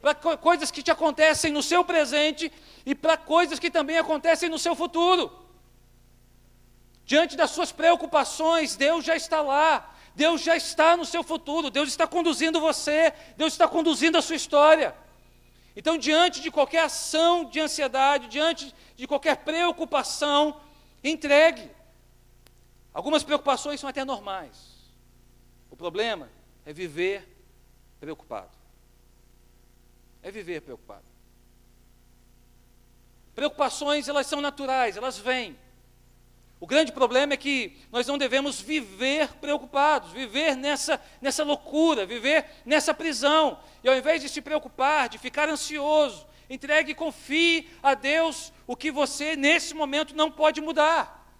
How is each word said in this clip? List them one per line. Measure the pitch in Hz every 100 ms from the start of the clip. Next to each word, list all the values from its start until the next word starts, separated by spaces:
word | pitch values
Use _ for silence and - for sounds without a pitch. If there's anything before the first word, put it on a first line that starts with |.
pra | 277 294
co-, | 339 311
coisas | 320 339 302
que | -
te | 311
acontecem | 311 311 285 311 302 330
no | 294
seu | 285 349
presente | 349 339 277 294 302 302 320 - - - -
e | 277
pra | 311 320
coisas | - 320 349 294
que | 339
também | 330 285 330
acontecem | 320 302 330 320 349
no | 320
seu | 339 311
futuro. | 339 330 349 359 254 - - - _ _ _ _ _ _ _ _ _ _ _ _ _ _
Diante | - 285 339 277
das | 311
suas | - 349
preocupações, | - 320 339 - 302 254 - 320 330 294 -
Deus | 277 330
já | 294 330
está | - 311
lá, | 294 277 320 277 - - - -
Deus | 302 330
já | 330 330
está | - - 311 349
no |
seu | 320 339
futuro, | - 330 - 311 302
Deus | 240 285
está | - 320
conduzindo | 349 339 285 320 320
você, | 320 - - 302 320 - - -
Deus | 311
está | - 339
conduzindo | 339 320 285 311 330
a |
sua | - 311
história. | - 294 302 320 226 - - _ _ _ _ _ _ -
Então, | 302 330
diante | 254 311 349 -
de | 320
qualquer | - 277 330 311
ação | - - 311 330 349
de | 302 302
ansiedade, | 311 - 277 262 277 294 240
diante | 240 320 330 277 - - -
de | 254
qualquer | 285 320 269
preocupação, | - 320 349 339 320 285 247 - 294 285 302 294 - - - _
entregue. | 277 311 294 285 320 339 - - _ _ _ _ _ _ - _ _ _ _
Algumas | - 285 302
preocupações | 285 285 285 254 294 285
são | 277
até | 269 269
normais. | 233 202 190 147 - - - - _ _ _ _ _ _ _ _
O | -
problema | 170 175 226 196 123 _ _ _ 147
é |
viver | 151 180 147 185 196 - _ _ _ _ _ _ _
preocupado. | 147 151 - 110 90 _ _ _ _ _ _ _ _ _ _ _ _ _ _ _ _ _
É | 185
viver | 208 180 165
preocupado. | 143 120 _ 98 _ _ _ _ _ _ _ _ _ _ _ _ _ _ _ _ _ _ _ _ _ _ _
Preocupações, | - 294 294 277 - 285 294 262
elas | 285 262
são | 294
naturais, | 285 285 277 262 240 190
elas | 254 196
vêm. | 214 254 220 143 _ _ _ _ _ _ _ _ _ _
O | 170
grande | 277 311
problema | 302 247 247 285
é | 277
que | 277 269 202 - -
nós | 233 247
não | 285
devemos | 262 262 277 -
viver | 233 311 214 190 254 294 294 -
preocupados, | 285 294 262 277 294 285 175
viver | 185 254 233 320 262
nessa, | 277 285 - 285 - -
nessa | 277 285
loucura, | 294 285 - 294 330 277 190
viver | 233 240 302 - - -
nessa | 294 320
prisão. | 302 320 247 277 311 302 - - -
E | 247
ao | 262
invés | 269 330
de | 262
se | 294
preocupar, | - 302 269 - 262 302 247
de | -
ficar | 254 285 302
ansioso, | 302 - 302 285 302 285 190 - - -
entregue | 269 277 302 311
e | 302
confie | 320 - - 302 339 330 - -
a | 269
Deus | 269 269 311 330 269 - - -
o | 240
que | 302
você, | 277 285 - 294 311
nesse | 277 330 -
momento, | 311 294 285 302 302
não | 311
pode | - 311 311
mudar. | 311 311 302 330 233 - -